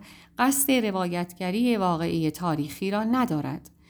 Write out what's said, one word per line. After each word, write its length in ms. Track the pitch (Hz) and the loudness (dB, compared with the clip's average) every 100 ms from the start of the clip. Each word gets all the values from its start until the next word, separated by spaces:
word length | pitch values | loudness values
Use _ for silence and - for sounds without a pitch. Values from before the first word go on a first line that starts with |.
| - - - - | -12 -20 -10 0
قصد 340 | 254 269 - | 0 2 2
روایتگری 1080 | 262 220 190 180 175 175 - 185 202 247 226 | 2 2 0 -2 -2 -4 -6 -4 0 2 2
واقعه 540 | 185 165 170 170 156 | 2 0 0 0 0
تاریخی 600 | 151 175 147 147 - 190 | -2 -2 -2 -4 -4 -2
را 120 | 208 | 0
ندارد. 680 | 220 254 247 156 139 147 - _ - | 2 2 2 0 -4 -8 -12 _ -20